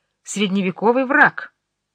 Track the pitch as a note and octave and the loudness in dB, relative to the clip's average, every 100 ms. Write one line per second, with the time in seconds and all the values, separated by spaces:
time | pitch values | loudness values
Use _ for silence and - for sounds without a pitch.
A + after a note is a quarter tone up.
0 | _ _ - G3 G3+ G3 F#3 - G#3 B3 | _ _ -12 -6 -2 -2 -2 -2 0 0
1 | B3+ D4 A3+ - - _ _ _ _ | 2 4 2 0 -16 _ _ _ _